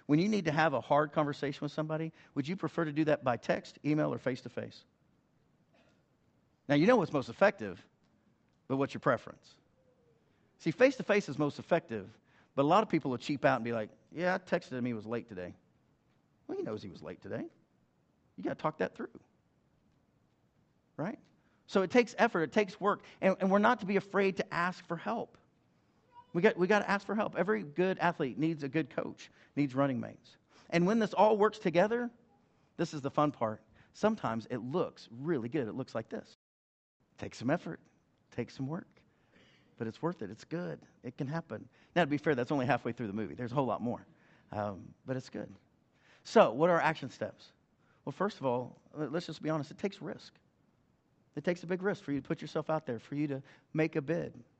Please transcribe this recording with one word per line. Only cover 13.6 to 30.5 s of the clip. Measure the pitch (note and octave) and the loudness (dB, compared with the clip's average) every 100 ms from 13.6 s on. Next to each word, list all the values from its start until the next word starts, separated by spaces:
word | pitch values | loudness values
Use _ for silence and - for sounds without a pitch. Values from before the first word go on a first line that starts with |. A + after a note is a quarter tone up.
| A#2 | 0
be | |
like, | A#2 G#2+ - _ | -4 -6 -12 _
"Yeah, | D3+ F3+ F#3+ | -4 -2 -2
I | |
texted | - E3+ - | -2 -4 -4
him | B2+ B2 | -4 -4
he | |
was | A2+ G#2 | -4 -6
late | A#2 - | -8 -6
today." | F#2 F2+ - _ _ _ _ _ _ _ _ - | -10 -12 -14 _ _ _ _ _ _ _ _ -12
Well, | G4 | -8
he | |
knows | E4+ G#2+ | -6 -8
he | G#2 | -10
was | D#2 | -12
late | D#2 F2+ | -14 -14
today. | G2 A2 E4 - _ _ _ _ _ _ _ - | -10 -10 -10 -14 _ _ _ _ _ _ _ -10
You | |
gotta | F#3+ | -8
talk | D#3 D#3 - | -4 -4 -2
that | F#3 - | -4 -4
through, | - - - _ _ _ _ _ _ _ _ _ _ _ _ _ _ _ _ - | -14 -14 -20 _ _ _ _ _ _ _ _ _ _ _ _ _ _ _ _ -8
right? | F3 C#4+ _ _ _ _ - | -8 -8 _ _ _ _ -2
So | G3+ | 0
it | F#3 | 4
takes | B3 G#3+ - | 4 4 2
effort, | A3+ F3+ | 2 2
it | D3+ | 0
takes | G#3+ G3 - | 0 0 0
work, | G3 F3+ - - | 0 0 -4 0
and, | F#3+ F#3 | 0 2
and | F#3+ | 4
we're | G3+ | 6
not | A3 G#3+ | 6 2
to | F#3+ | 0
be | G3 | -2
afraid | - G3 G3 G3 | 0 0 2 0
to | - | -4
ask | D#3 F3 F3 - | -2 -2 -4 -8
for | E3+ | -8
help. | G3+ A3+ - - _ _ _ _ _ _ _ - - | -6 -6 -8 -14 _ _ _ _ _ _ _ -20 -6
We | E3+ | 4
got, | G#3 - | 4 4
we | F3+ | 4
gotta | G#3 - | 4 4
ask | G3 - | -2 0
for | G#3+ | -2
help. | - - | 0 0
Every | F3+ G#3+ | 0 0
good | D#3 D#3 F#3 F#3 | -2 0 0 2
athlete | E3+ - C3+ A2 | 0 0 -4 0
needs | D#3+ D#3 | -2 -2
a | C#3 | -2
good | D3+ C3 | -2 -2
coach, | - - - - _ _ - | -4 -6 -10 -18 _ _ -2
needs | C#3+ | 0
running | B2+ C#3 A#2+ | 2 0 0
mates. | A2 A2 - - _ | -6 -12 -20 -20 _